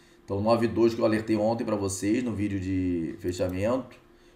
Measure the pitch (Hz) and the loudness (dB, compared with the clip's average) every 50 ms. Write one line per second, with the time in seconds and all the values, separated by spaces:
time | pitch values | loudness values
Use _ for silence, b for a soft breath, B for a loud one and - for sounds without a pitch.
0 | b b b b - - 101 98 104 113 117 110 117 110 - 113 113 117 113 117 | b b b b -10 -6 -4 0 2 2 2 4 2 0 2 4 4 4 4 2
1 | 113 113 110 107 107 - 110 104 104 110 117 113 117 110 110 101 98 98 92 - | 2 2 2 2 0 0 0 2 2 0 0 -2 -2 -2 -2 -2 -2 -2 -4 -2
2 | - 101 107 127 - 123 107 95 104 101 98 101 92 92 95 92 92 90 90 87 | 0 0 0 0 0 -2 -2 -2 -2 -2 -2 -2 -2 -2 0 0 0 0 0 0
3 | 82 73 - - - 90 87 - 98 90 90 92 98 110 123 - - - - - | -2 -4 -6 -6 -6 -6 -4 -2 -2 -2 -2 -2 0 0 0 -2 -4 -8 -14 -20
4 | b b b b b b b | b b b b b b b